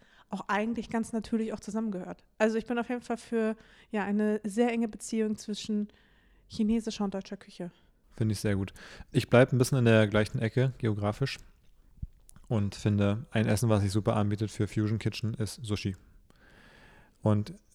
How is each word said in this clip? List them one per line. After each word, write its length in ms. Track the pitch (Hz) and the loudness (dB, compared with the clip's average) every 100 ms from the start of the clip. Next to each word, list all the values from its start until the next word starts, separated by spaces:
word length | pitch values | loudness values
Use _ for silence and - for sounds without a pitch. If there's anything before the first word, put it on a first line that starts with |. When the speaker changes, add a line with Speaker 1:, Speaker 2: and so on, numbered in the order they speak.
| _ - - | _ -20 -10
Speaker 1:
auch 140 | 190 - | -8 -2
eigentlich 400 | 202 220 240 202 | 0 0 -4 -4
ganz 240 | 226 220 | -4 -4
natürlich 400 | 226 - 226 220 | -6 -2 -2 -2
auch 80 | 220 | -6
zusammengehört. 640 | - 208 226 185 175 202 _ - | -6 -6 -4 -6 -8 -14 _ 0
Also 200 | 220 220 | 2 2
ich 80 | 220 | -2
bin 120 | 240 | -4
auf 100 | 233 | -2
jeden 140 | 247 | -6
Fall 140 | - 233 | -6 -8
für, 400 | - 233 220 226 - - - | -4 -2 -2 -4 -10 -20 -8
ja, 140 | 214 | -4
eine 360 | 196 202 214 214 | 0 2 2 0
sehr 260 | 214 196 240 | -2 0 2
enge 160 | 233 233 | 2 -2
Beziehung 480 | 220 - 220 214 208 | -4 -4 -2 0 -2
zwischen 520 | - 208 - 214 208 - _ _ _ _ - | -6 -8 -4 -4 -4 -10 _ _ _ _ -12
chinesischer 560 | - 214 226 220 - | -2 0 2 -2 -4
und 100 | 202 | -4
deutscher 220 | 190 185 196 | -4 -10 -14
Küche. 360 | - - 175 - _ _ _ | -16 -12 -12 -14 _ _ _
Speaker 2:
Finde 200 | - 113 | -2 -2
ich 60 | 101 | 0
sehr 160 | 107 98 | 0 -2
gut. 180 | 95 - - - - | -2 -8 -20 -18 -4
Ich 200 | 139 - | -2 4
bleib 220 | 120 135 | 6 8
ein 60 | 127 | 6
bisschen 200 | 123 135 | 2 4
in 80 | 117 | 6
der 200 | 113 107 | 6 6
gleichen 320 | 107 110 - | 4 0 0
Ecke 360 | 110 - 131 120 | -2 0 0 0
geografisch 600 | 110 104 101 104 135 - - - _ - - - - - - - - | -2 0 0 0 -4 -6 -14 -20 _ -20 -20 -14 -14 -14 -20 -16 -4
und 280 | 113 101 | -2 -2
finde, 500 | - 110 104 101 104 - | 0 0 4 2 0 -2
ein 160 | 110 110 | 0 2
Essen, 240 | 104 117 | 2 4
was 100 | 107 | 4
sich 100 | 98 | 4
super 260 | 104 104 113 | 0 0 2
anbietet 340 | 101 101 107 | 0 0 -4
für 180 | - 104 | -2 -2
Fusion 300 | - 107 110 | 0 0 0
Kitchen, 340 | 110 - 107 | -2 -4 -6
ist 320 | 117 107 - | -4 -6 -6
Sushi. 320 | 110 104 104 98 - - _ - - - - - - - - _ | -4 -2 -2 -6 -10 -20 _ -20 -20 -20 -20 -20 -20 -20 -20 _
Und 320 | 107 107 104 - _ | 2 2 0 -10 _